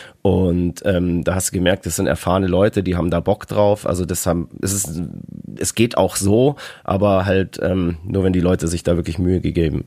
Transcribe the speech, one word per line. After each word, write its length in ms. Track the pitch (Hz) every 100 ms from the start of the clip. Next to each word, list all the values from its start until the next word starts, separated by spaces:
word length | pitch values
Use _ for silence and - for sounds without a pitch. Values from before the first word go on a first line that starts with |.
| - -
Und, 600 | 101 92 92 87 87 - -
ähm, 360 | 90 90 85
da 120 | 82
hast 160 | 92 -
du 20 | 95
gemerkt, 260 | 90 95
das 120 | 87 90
sind 100 | 82
erfahrene 400 | 82 - 95 95
Leute, 360 | 90 107 104
die 140 | 92 87
haben 140 | 85
da 100 | 85
Bock 260 | 90 - -
drauf. 400 | 104 104 104 -
Also 200 | 90 90
das 180 | 87
haben, 240 | 92 87 76 -
es 100 | 95
ist, 300 | 98 - 80 87 50 50 50 50 -
es 160 | 92
geht 240 | - 117 -
auch 180 | 92 -
so, 400 | 98 110 135 143 - -
aber 440 | - 95 101 95 98
halt, 340 | 95 90 -
ähm, 360 | - 92 87 80
nur 200 | 92 95
wenn 80 | 92
die 80 | 90
Leute 260 | 87 90 82
sich 160 | 85
da 140 | - 87
wirklich 220 | 80 82
Mühe 220 | 90 90
gegeben 440 | 85 82 80 73